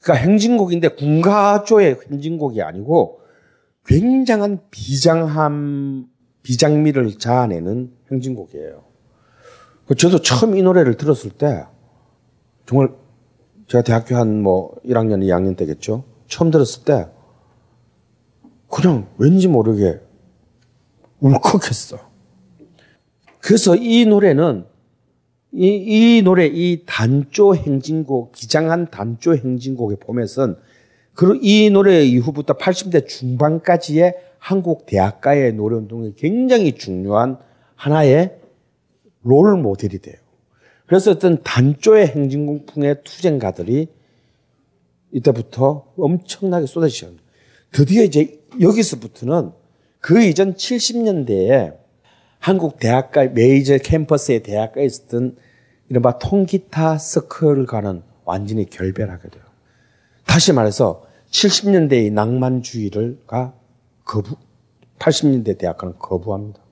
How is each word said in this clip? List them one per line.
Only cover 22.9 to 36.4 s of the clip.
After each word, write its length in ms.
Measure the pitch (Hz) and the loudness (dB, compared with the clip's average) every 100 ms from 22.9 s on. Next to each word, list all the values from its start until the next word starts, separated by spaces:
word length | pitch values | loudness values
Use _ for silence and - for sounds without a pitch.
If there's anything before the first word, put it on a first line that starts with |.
| _ _ _ _ _ | _ _ _ _ _
그래서 360 | - 214 196 175 | 2 2 4 2
이 300 | 240 233 220 | 4 4 4
노래는 600 | 208 196 139 165 107 90 _ _ _ _ _ _ _ _ | 4 4 4 0 -2 -10 _ _ _ _ _ _ _ _
이, 140 | - 185 208 196 214 233 233 | 0 0 0 0 4 6 6
이 40 | |
노래, 260 | 185 185 160 | 4 4 2
이 360 | 151 175 170 - | 0 -2 -2 -6
단조 680 | - 113 139 139 - 202 185 | -4 0 0 -2 2 2 2
행진곡, 760 | - 135 131 160 143 131 117 | -2 -4 -4 -6 -4 -6 -6
비장한 580 | - 113 156 160 170 170 | -16 -4 -2 0 -2 -4
단조 460 | - 107 117 170 156 | -8 -8 -4 0 0
행진곡의 600 | 123 127 127 127 113 101 | -2 -6 -6 -6 -6 -6
포맷은 560 | - 120 110 - 127 85 _ _ _ _ _ | -8 -6 -6 -4 -4 -4 _ _ _ _ _
그, 240 | - 180 262 | 0 2 2
이 280 | 214 214 214 | 4 4 6
노래 340 | 196 196 180 139 | 4 4 4 4
이후부터 480 | 123 120 143 143 | 2 0 -6 -4
팔십 360 | - - 180 202 | -2 -2 -4 -2
대 140 | 170 - | -2 -2
중반까지의 1120 | - 127 123 147 160 165 170 165 151 175 180 - _ | -10 -8 -2 0 -2 0 -2 0 0 0 0 -18 _
한국 460 | - 190 170 160 - | -4 -4 -2 -6 -2
대학가의 680 | 98 95 - 139 143 131 | 0 0 -2 0 2 2
노래 220 | 107 107 117 | 0 -4 -4
운동에 380 | 107 117 110 95 | -6 -12 -12 -6
굉장히 600 | 160 226 | -4 -2